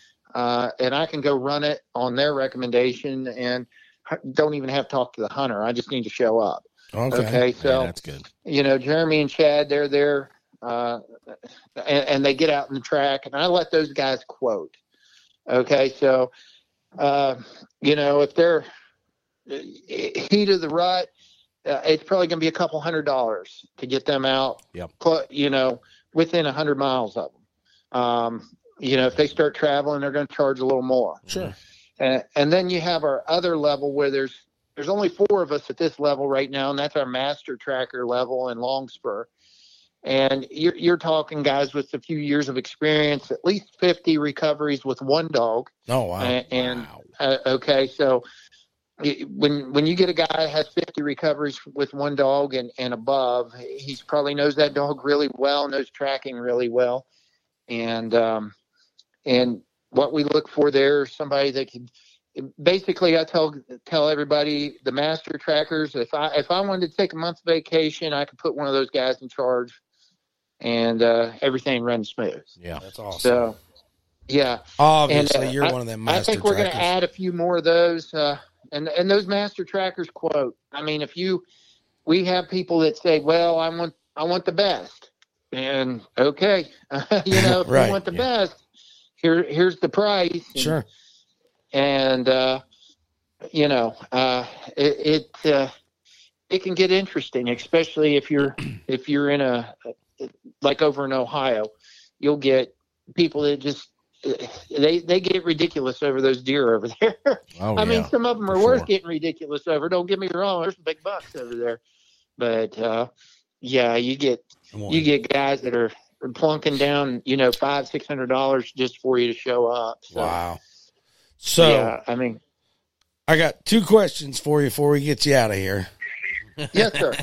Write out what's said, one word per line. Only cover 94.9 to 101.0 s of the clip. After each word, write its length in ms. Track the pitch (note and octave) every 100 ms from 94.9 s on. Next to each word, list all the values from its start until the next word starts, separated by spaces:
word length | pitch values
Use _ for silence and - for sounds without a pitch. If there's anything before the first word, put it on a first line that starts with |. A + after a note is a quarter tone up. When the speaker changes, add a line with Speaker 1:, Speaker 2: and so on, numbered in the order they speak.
| C#3+ D#3 D3+ D3 - D#3
Speaker 1:
it, 60 |
uh, 160 | C#3+ C3+ - _ _ _ _ _ _ -
it 140 | F#3+
can 100 | F#3+
get 180 | F3+ F#3+
interesting, 580 | F#3 G3 - - C3 A#2+
especially 680 | A#2+ - E3 D#3+ - D3+ C#3+
if 120 | C3+
you're, 260 | D3 C#3 C3+ D3
<clears throat> 160 | A2 -
if 200 | C3 -
you're 220 | C#3+ C#3+
in 120 | C#3+
a, 320 | C3+ A#2+ A#2 - A#2 - _ - C3 _ - -
like 200 | C#3+ C#3
over 240 | D3+ C#3